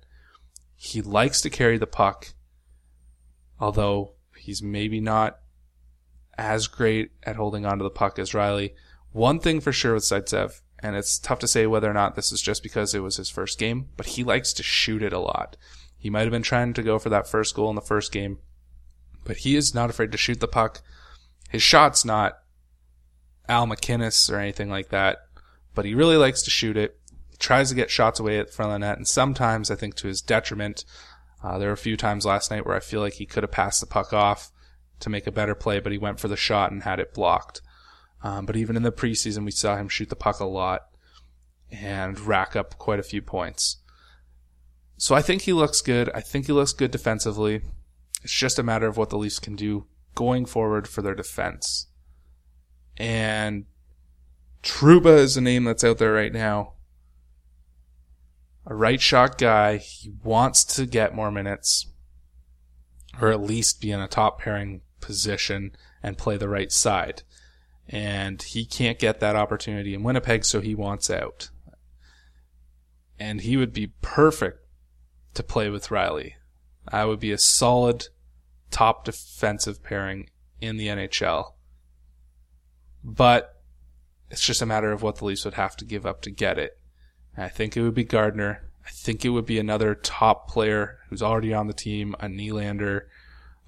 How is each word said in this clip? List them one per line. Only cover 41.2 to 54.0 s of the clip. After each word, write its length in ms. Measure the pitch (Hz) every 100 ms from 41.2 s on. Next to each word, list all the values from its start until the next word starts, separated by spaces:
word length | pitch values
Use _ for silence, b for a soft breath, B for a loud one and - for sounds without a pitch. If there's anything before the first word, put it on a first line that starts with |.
| b _ _ _ -
and 480 | 104 101 98 95 95
rack 380 | 104 98 95 110
up 220 | 98 -
quite 200 | - 104
a 40 |
few 180 | 98 101
points. 560 | - 95 85 - - - _ b b b b - _ _ - _ _ -
So 180 | -
I 60 | 139
think 220 | 151 185
he 100 | -
looks 300 | 170 147 -
good. 280 | - 120 120
I 80 | -
think 240 | - 143 139
he 60 |
looks 180 | 143 139
good 180 | - 127
defensively. 720 | - 117 107 113 104 107 107 - - - _ _ -
It's 100 | -
just 260 | - 131 -
a 40 |
matter 240 | 120 110 110
of 100 | 110
what 140 | 107
the 80 | 104
Leafs 200 | 104 -
can 160 | -
do 300 | 101 104 104 - _ _
going 320 | - 120 127 123
forward 420 | 117 110 107 101
for 140 | -
their 120 | 98
defense. 760 | 98 - - 87 - - - - _ - - _ _ _ _ _ _ _ -
And 720 | 113 113 110 107 107 104 - _ _ _